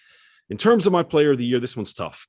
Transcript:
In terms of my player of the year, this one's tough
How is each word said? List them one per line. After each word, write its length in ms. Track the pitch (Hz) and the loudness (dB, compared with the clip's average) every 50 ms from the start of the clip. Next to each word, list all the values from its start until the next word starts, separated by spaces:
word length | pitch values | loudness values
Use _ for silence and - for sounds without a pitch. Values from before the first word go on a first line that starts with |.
| _ _ _ _ _ _ _ _ _ _ | _ _ _ _ _ _ _ _ _ _
In 80 | 123 113 | -10 -2
terms 280 | - 214 240 220 165 | 2 2 4 4 2
of 80 | 196 185 | 2 0
my 100 | 175 165 | 0 0
player 280 | 170 - 151 147 147 | 0 2 2 2 4
of 60 | 143 123 | 2 0
the 80 | 123 | 0
year, 140 | 120 127 123 | -2 -2 -2
this 180 | 120 123 - 117 | -2 -4 -8 -8
one's 160 | 104 - - | -10 -10 -8
tough 340 | - 90 78 - - - | -10 -10 -10 -10 -16 -20